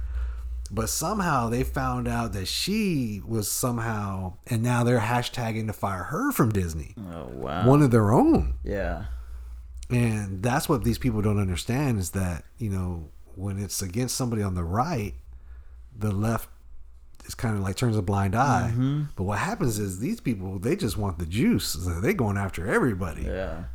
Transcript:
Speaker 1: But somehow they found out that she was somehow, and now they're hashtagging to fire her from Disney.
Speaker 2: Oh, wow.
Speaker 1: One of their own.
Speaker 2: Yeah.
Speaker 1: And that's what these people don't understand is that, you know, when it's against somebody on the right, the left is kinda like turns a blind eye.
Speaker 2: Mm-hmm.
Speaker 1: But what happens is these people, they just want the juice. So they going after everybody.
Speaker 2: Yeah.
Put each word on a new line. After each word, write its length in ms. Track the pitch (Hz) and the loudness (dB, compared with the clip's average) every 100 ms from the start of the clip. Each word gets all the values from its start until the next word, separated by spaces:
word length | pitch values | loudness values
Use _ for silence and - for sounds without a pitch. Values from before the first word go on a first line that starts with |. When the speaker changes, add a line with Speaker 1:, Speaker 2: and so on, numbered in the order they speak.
| - - - - - - - | -2 -2 -4 -6 -8 -8 -4
Speaker 1:
But 180 | 101 110 | -2 -2
somehow 600 | - 160 214 175 139 117 | -2 -2 0 2 2 2
they 160 | 120 | 2
found 420 | 131 143 131 123 120 | 0 0 -2 0 -2
out 260 | 117 117 | -2 -2
that 120 | 98 92 | -4 -4
she 760 | - - 220 202 151 117 101 101 | -2 0 2 2 2 0 -4 -2
was 240 | 110 101 | -2 0
somehow, 840 | - 127 117 113 107 101 95 92 - - | 0 0 0 -2 -2 -2 -2 -4 -8 -2
and 160 | 113 | 0
now 220 | 120 120 | 4 4
they're 160 | 120 123 | 6 4
hashtagging 680 | 110 120 120 - 113 110 110 | 4 0 0 -2 -2 -2 -4
to 40 | |
fire 320 | - 101 92 | -2 -4 -4
her 260 | 90 160 277 | -4 -2 0
from 180 | - 113 | 4 4
Disney. 420 | 101 87 80 69 - 92 | 4 0 -2 -8 -10 -10
Speaker 2:
Oh, 140 | 82 62 | -8 -8
wow. 340 | 64 64 82 120 | -6 -4 4 8
Speaker 1:
One 160 | 143 | 8
of 80 | 139 | 8
their 220 | 117 104 | 6 6
own. 420 | 139 311 294 - - | 6 8 6 4 -2
Speaker 2:
Yeah. 440 | - 98 87 85 104 - - - - - - - - | -4 -2 -2 -4 -6 -8 -10 -12 -12 -14 -14 -12 -2
Speaker 1:
And 540 | 123 120 107 101 95 | 2 2 0 -2 -2
that's 260 | 120 139 - | 0 0 2
what 140 | 135 | 2
these 140 | 95 - | 2 2
people 240 | 131 107 | 2 2
don't 160 | 107 104 | 2 2
understand 600 | 98 85 - 123 143 107 | 2 0 0 0 2 0
is 120 | 87 | 0
that, 340 | 98 92 80 - - | -2 -2 -4 -8 -8
you 120 | 107 | -4
know, 380 | 95 90 85 76 - - 92 | -2 -2 -6 -10 -16 -18 -8
when 220 | 101 98 | -6 -4
it's 240 | 98 - | -4 -6
against 340 | 95 104 123 - | -4 -2 -2 -2
somebody 260 | 123 113 | -2 0
on 120 | 101 | 0
the 100 | 90 | -2
right, 500 | 85 101 160 135 104 - - - - - - - - 107 | 0 0 0 -2 -4 -8 -14 -18 -16 -18 -18 -18 -18 -4
the 140 | 107 | -2
left 380 | 98 113 110 - - - - - - - - | 0 0 0 -4 -16 -16 -16 -16 -18 -20 -18
is 100 | - | -14
kinda 260 | - 117 104 | -4 -2 0
like 160 | 95 - | -2 0
turns 200 | 123 107 | 2 2
a 60 | |
blind 320 | 92 98 98 | 2 2 2
eye. 360 | 113 139 104 117 | 4 4 4 2
Speaker 2:
Mm-hmm. 300 | 117 135 147 147 | 2 2 0 -2
Speaker 1:
But 100 | - | -2
what 140 | 92 104 | -2 0
happens 400 | 156 226 139 104 | -2 0 0 0
is 220 | 101 92 | -2 -2
these 200 | 147 233 | -4 -2
people, 380 | 143 101 92 95 | -2 -2 -4 -2
they 160 | 113 196 | 0 0
just 200 | 127 - | 0 0
want 220 | 101 82 | -2 -2
the 80 | 82 | -2
juice. 400 | 101 208 196 - | 2 4 2 0
So 320 | - 90 85 | -2 -2 0
they 140 | 104 | 0
going 220 | 208 107 101 | 2 2 0
after 300 | 95 - 104 | -2 -4 0
everybody. 560 | 220 147 90 90 76 | 2 2 0 -2 -4
Speaker 2:
Yeah. 420 | - 92 90 82 92 | -4 -4 -4 -6 -6